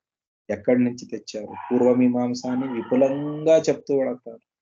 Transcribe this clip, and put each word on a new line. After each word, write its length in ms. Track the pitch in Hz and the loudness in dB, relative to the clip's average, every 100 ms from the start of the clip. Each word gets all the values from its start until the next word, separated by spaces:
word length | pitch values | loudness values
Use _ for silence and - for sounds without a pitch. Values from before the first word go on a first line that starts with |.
| _ _ _ _ - | _ _ _ _ -10
ఎక్కడి 320 | 101 113 123 | -6 0 2
నుంచి 220 | 123 120 - | 2 -2 -10
తెచ్చారు? 400 | 110 - 110 104 | -12 -10 -12 -12
పూర్వమీమాంస 1000 | - - 123 120 123 123 123 123 123 127 | -14 -2 2 4 4 4 2 -2 -4 -4
అని 260 | 127 131 | -4 -4
విపులంగా 840 | 117 113 127 135 139 147 151 151 160 | -6 -2 2 2 0 -6 -4 2 4
చెప్తూ 420 | 156 139 - 139 | 4 -4 0 0
వెళతారు. 420 | 127 120 - 113 _ _ | 0 -6 -12 -20 _ _